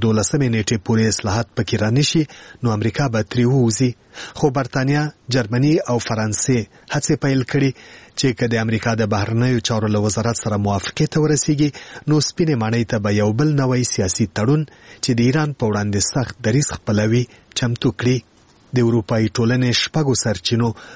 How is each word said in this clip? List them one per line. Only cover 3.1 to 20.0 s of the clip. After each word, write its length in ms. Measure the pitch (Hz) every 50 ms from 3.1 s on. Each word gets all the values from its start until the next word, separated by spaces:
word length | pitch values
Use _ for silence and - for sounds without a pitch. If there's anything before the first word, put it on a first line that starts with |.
| 110
به 80 | 110
ترې 220 | 104 - - 123 120 123
ووځي. 380 | 135 135 120 113 110 - 131 123 120 _ _ _ - - - - - -
خو 120 | 156 143 123
برتانیا، 480 | 139 131 127 - 135 131 139 143 147 151 147 - _ - 120 123
جرمني 340 | 131 113 104 123 123 139 151 160 170 - -
او 40 | 123 113 - -
فرانسې 500 | 117 110 110 107 104 - - 135 127 117 101 - - - - - -
هڅې 200 | 147 - - 151 -
پیل 180 | - 139 135 131 120 -
کړي 180 | - 139 139 135 - - - - - - - - - -
چې 100 | - 131 113 -
که 80 | 127 113
د 80 | 117 113 113
امریکا 300 | 117 113 107 - 120 113 110
د 80 | 110 104 107
بهرنیو 500 | 101 104 110 113 117 123 127 127 113 - -
چارو 200 | 117 107 110 104 104
له 100 | 104 104 107
وزارت 340 | - 113 107 117 113 -
سره 180 | - - 104 101 101
موافقې 400 | 101 101 95 - - - - 151 -
ته 160 | - 160 151
ورسیږي، 460 | 151 151 139 - - 151 143 151 143 - - - - - - - 147
نو 120 | 151 151
سپینې 400 | - - - - 170 156 143 113
ماڼۍ 240 | 110 110 117 120 110 -
ته 60 | 120 107 101 104
به 80 | 104 104
یو 80 | 104 107
بل 240 | 107 120 151 156 147 139
نوی 260 | 131 127 127 127 120 - -
سیاسي 340 | 120 98 92 - - 110 - -
تړون 320 | 107 104 131 147 156 151 - - - - - - -
چې 100 | - 127 120
د 40 | 117 120 131
ایران 200 | 139 156 151 147 135 -
په 60 | 120 107
وړاندې 280 | 104 104 101 104 101 98 - -
سخت 220 | - 143 117 - - - -
دریځ 240 | 107 120 147 143 - -
خپلوي 480 | - - - 107 104 107 110 117 123 120 - - - _ _ -
چمتو 420 | - 127 117 120 - - 123 - - 120
کړي. 140 | 123 131 120 - _ _ _ _ _ _ _ _ - -
د 100 | 123 117
اروپایي 400 | 117 117 113 104 - 120 110 110 107 -
ټولنې 340 | 123 113 117 127 127 127 123 113 -
شپږو 340 | - - - 160